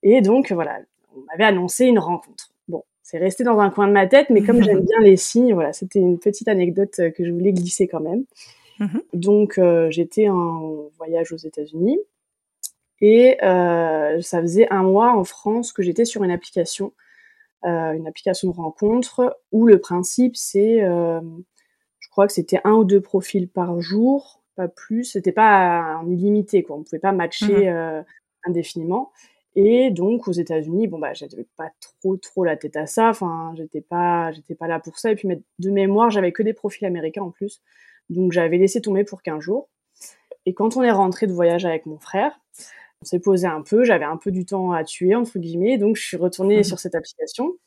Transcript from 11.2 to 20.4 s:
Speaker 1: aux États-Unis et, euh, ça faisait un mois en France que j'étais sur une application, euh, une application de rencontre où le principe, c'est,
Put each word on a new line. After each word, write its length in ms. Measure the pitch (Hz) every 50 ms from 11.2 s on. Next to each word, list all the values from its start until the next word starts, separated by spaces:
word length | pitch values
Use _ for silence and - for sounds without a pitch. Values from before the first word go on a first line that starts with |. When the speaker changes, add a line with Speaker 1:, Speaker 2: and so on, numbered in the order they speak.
| 165 160 170
Speaker 1:
aux 40 |
États-Unis 600 | 160 160 156 - - 151 151 156 160 175 220 285 381 415 _ _ _ _ _ _ _ _ _ _ _ - - _ _ _ _ _ _
et, 360 | 202 208 220 233 247 254 262 - -
euh, 760 | 196 185 180 175 175 170 170 170 165 156 156 151 151 156 165
ça 180 | 175 - - 170
faisait 300 | 165 170 165 202 226 -
un 120 | 196 196 190
mois 280 | 190 190 202 226 240 240
en 80 | 214 185
France 480 | - - - _ 208 220 233 240 233 -
que 100 | - 190
j'étais 220 | 180 165 - 233
sur 180 | 233 - 214 202
une 80 | 180
application, 600 | 175 175 - - - 190 170 170 - - 196 - _ _ _ _ _ _ _ _ _ _ _ _ _ _ -
euh, 260 | 175 170 165 165 160 156
une 140 | 160 160
application 420 | 156 151 - - 196 185 185 - 185
de 60 | 170
rencontre 840 | 180 165 160 156 _ 208 208 226 247 240 - - - 247 247 - - _ _
où 140 | - 220 226
le 140 | 233 208 180
principe, 580 | - - 180 175 180 - - - 247 254 240
c'est, 440 | -